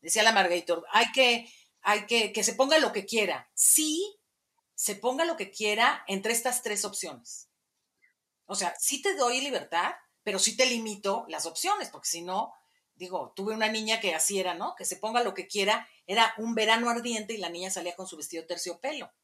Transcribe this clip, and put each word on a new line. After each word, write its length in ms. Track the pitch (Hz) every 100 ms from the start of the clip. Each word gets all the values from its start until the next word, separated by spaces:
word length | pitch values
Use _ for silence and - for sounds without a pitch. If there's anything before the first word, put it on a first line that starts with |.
decía 220 | 165 220
la 100 | 220
Margator, 540 | 214 185 175 - 170 -
hay 200 | 214 240
que, 400 | 262 247 233 - - _ _
hay 240 | 190 208 202
que, 260 | 233 208
que 100 | 214
se 120 | 208
ponga 240 | 220 269 311
lo 140 | 247
que 120 | 208
quiera. 460 | 190 220 214 139 -
Sí, 640 | - - - 311 311 415 403 _ _ _ _ _
se 200 | - - 202
ponga 300 | 240 269 339
lo 100 | 330
que 140 | 302
quiera 520 | - 214 208 240 - -
entre 260 | 196 214
estas 300 | 233 254 240
tres 240 | 226 208 202
opciones. 640 | - 175 127 - - - _ _ _ _ _ _ _ _ _ _
O 80 |
sea, 200 | 196 180 -
sí 240 | - 277
te 120 | - 294
doy 240 | 240 254
libertad, 520 | 277 254 - 165 214 359 _ _
pero 160 | - 190
sí 180 | 208 220
te 100 | 254
limito 580 | 240 220 202 202 220 -
las 180 | 160 165
opciones, 420 | - 349 415 359
porque 180 | - -
si 140 | 170
no, 320 | 175 190 233 - _ _ _
digo, 380 | _ 180 180 139
tuve 180 | - 196
una 140 | 220 220
niña 320 | 220 220 226
que 140 | 208
así 240 | 160 - 202
era, 160 | 180
¿no? 200 | 175 240 -
Que 80 |
se 120 | 180 -
ponga 260 | 214 240
lo 100 | 226
que 140 | 190 175
quiera, 400 | 208 196 226 - _ -
era 260 | 208 226 -
un 160 | 226
verano 340 | 220 214 226 240
ardiente 460 | 233 240 220 208
y 40 | 220
la 100 | 175
niña 200 | 170 185
salía 260 | 185 170 170
con 100 | 180
su 100 | 160
vestido 300 | 143 165 160
terciopelo. 680 | 170 180 170 262 302 180 _